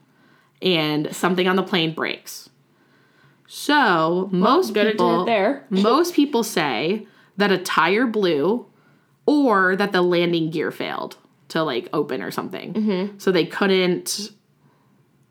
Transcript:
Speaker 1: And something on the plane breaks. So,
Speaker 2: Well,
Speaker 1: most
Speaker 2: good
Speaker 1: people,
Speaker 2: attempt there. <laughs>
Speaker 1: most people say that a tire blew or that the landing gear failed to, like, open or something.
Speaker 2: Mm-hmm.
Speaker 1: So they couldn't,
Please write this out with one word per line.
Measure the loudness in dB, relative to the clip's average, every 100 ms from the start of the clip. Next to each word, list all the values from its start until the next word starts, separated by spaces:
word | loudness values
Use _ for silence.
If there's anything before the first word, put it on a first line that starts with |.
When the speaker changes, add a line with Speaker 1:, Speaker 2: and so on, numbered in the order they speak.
| _ _ _ _ _ -6
Speaker 1:
And | -2 0 0 -2 -4
something | -4 -2 0 0
on | 0
the |
plane | 0 -2 -2
breaks. | -4 -6 -8 -12 -20 -20 _ _ _ _ _ _ _ _ _ _
So, | -10 0 2 4 2 2 0 -2
Speaker 2:
Well, | 0
Speaker 1:
most | 2 2 2
Speaker 2:
good | 0 0
Speaker 1:
people, | 2 2 2
Speaker 2:
attempt | 0
there. | 0 0 -2 -4
<laughs> |
Speaker 1:
most | 0 4 2 2
people | 0 0 0
say | -2 -2 -2 -2 -2 -4 -6 _ _ -2
that | 0
a | 0
tire | -2 0 2 2 0
blew | 0 0 2 0 -2 -4 _ _ _ _ _ 0
or | 2 4 6 4 4
that | 2
the | 2
landing | 2 2 2 0 -2
gear | -2 -4
failed | -6 -8 -8 -10 -14 _ _ -8
to, | -4
like, | -2 -4 -4
open | -4 -2 -4
or | -6
something. | -8 -8 -8 -8
Speaker 2:
Mm-hmm. | -4 -2 -2 -4 -6
Speaker 1:
So | 0
they | 0 0
couldn't, | 0 0 2 0 -2 -4 -8 -10 -16 _ _ _ _ _ _ _ _ _